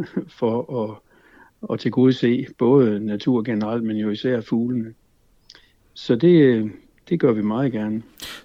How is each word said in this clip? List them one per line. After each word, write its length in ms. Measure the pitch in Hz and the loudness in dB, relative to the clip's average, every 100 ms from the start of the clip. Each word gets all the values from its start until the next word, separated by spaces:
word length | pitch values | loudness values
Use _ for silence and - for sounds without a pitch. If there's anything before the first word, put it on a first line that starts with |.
| - | -8
<laughs> 320 | - - - | -8 -10 -4
for 420 | 117 113 - 131 | -2 -2 -4 -6
at, 140 | 110 104 _ _ _ _ _ _ - | -6 -10 _ _ _ _ _ _ -8
at 80 | 110 | -6
tilgodese 640 | 120 120 127 127 123 123 - - | -2 2 4 4 2 0 -2 -2
både 420 | 120 139 120 104 107 | 4 6 4 2 -4
natur 360 | 104 143 123 | -4 0 0
generelt, 420 | 110 107 107 120 | 0 -4 -2 -4
men 120 | 113 107 | -4 -4
jo 140 | 107 | -4
især 300 | 104 127 123 | -4 -2 -4
fuglene. 540 | 110 117 120 123 113 117 _ _ _ _ _ - _ _ _ | -2 -2 -2 -4 -6 -12 _ _ _ _ _ -20 _ _ _
Så 200 | - - 120 | -10 -2 2
det, 540 | 170 175 139 117 107 95 _ _ - | 4 6 6 4 0 -8 _ _ -6
det 120 | 170 | 0
gør 120 | 139 | 2
vi 100 | 110 | 2
meget 300 | 107 110 139 | 0 -2 -2
gerne. 300 | 113 107 107 - - - - | -2 -4 -6 -10 -16 -18 -16